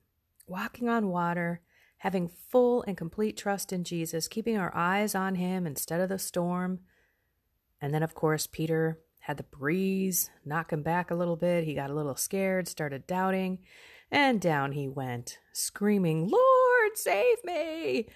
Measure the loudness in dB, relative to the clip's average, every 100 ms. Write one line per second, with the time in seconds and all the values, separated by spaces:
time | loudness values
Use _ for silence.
0 | _ _ _ _ -14 -10 -10 -4 -2 0
1 | 0 0 0 0 -2 -4 _ _ _ _
2 | -2 -2 -4 -8 0 4 4 4 0 -6
3 | -6 -4 -4 -2 -4 -4 -4 -6 -4 -4
4 | -4 -4 -6 -4 -2 0 -2 0 0 2
5 | 0 0 -2 0 -2 -2 -4 -6 -4 -2
6 | 0 -2 -4 -2 0 0 -2 -4 -10 _
7 | _ _ _ _ _ _ _ -10 -4 -2
8 | -2 0 0 0 -4 -4 -2 0 0 -2
9 | _ _ -10 -10 -10 -6 -2 0 0 0
10 | 0 -2 -4 _ -6 -6 -4 -4 0 -2
11 | 0 -2 0 0 2 0 0 -2 -4 -2
12 | -4 -4 -4 -2 0 0 -4 -6 -6 -6
13 | -4 -2 0 0 -2 -6 -12 -20 -20 -20
14 | -2 2 4 4 2 2 0 -2 -6 -6
15 | -6 -6 -8 -16 _ -6 -6 0 2 4
16 | 4 2 2 6 8 8 6 6 4 0
17 | 0 2 4 2 0 -4 -4 -4 -2 -2
18 | -4